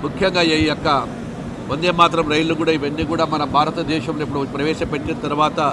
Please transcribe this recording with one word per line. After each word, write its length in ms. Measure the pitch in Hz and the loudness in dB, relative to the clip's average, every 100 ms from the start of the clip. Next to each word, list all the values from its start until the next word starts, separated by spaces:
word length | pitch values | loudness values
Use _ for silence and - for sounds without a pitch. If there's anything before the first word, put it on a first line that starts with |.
| 143 | -6
ముఖ్యంగా 380 | - 190 180 170 | -2 0 2 2
ఈ 180 | 156 156 | 4 2
యొక్క 160 | 147 160 143 117 - - - - - - | 2 2 0 0 -8 -10 -10 -10 -10 -6
వందే 220 | 143 180 175 | 0 0 6
మాతరం 260 | 170 165 156 | 4 4 2
రైళ్లు 220 | 151 160 160 | 2 2 0
కూడా, 120 | 160 160 | 2 0
ఇవన్నీ 260 | 143 151 151 | 0 -2 -2
కూడా 120 | 165 156 151 | 0 0 0
మన 80 | 143 143 | 2 2
భారతదేశంలో 640 | 151 165 151 156 139 151 143 | 2 0 -2 -2 -2 -4 -4
ఇప్పుడు 160 | 139 135 139 | -4 -4 -2
ప్రవేశపెట్టిన 600 | 147 156 170 147 151 160 147 | -2 -2 -2 -4 -4 -4 -4
తర్వాత 320 | 147 151 151 147 | 2 2 2 0